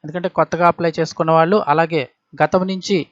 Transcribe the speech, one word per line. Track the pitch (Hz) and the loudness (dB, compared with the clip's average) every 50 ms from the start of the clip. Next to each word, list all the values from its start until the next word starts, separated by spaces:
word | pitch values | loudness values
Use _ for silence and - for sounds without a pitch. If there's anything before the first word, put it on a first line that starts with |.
| - | -14
ఎందుకంటే | 156 151 180 175 185 _ - | -10 -10 -6 -6 -4 _ -2
కొత్తగా | 160 - - 165 175 170 | -2 -2 0 2 2 2
అప్లై | 165 - 170 170 156 - | 2 2 -2 -4 -2 -2
చేసుకున్న | 160 156 - - 165 160 160 160 | -4 -4 -4 -4 0 2 4 4
వాళ్ళు, | 160 165 208 214 - 143 147 | 4 4 2 0 0 0 0
అలాగే | 160 165 160 165 156 127 - _ _ _ _ - 135 | 0 0 0 -2 -4 -4 -4 _ _ _ _ -2 -2
గతం | 151 151 - 185 185 190 | 0 2 2 0 0 -2
నుంచి | 190 185 175 - 202 170 135 _ | -6 -8 -4 -2 -2 -2 -2 _